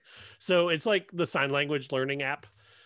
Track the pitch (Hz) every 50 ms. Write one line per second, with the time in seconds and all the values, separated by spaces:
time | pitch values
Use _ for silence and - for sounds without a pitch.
0 | _ - - - - - - - - - 180 175 170 175 165 156 - 226 208 190
1 | 185 - - 170 170 - - 156 135 139 139 143 147 143 151 143 131 - 139 131
2 | 131 135 139 143 139 135 143 - - - _ _ _ _ - - -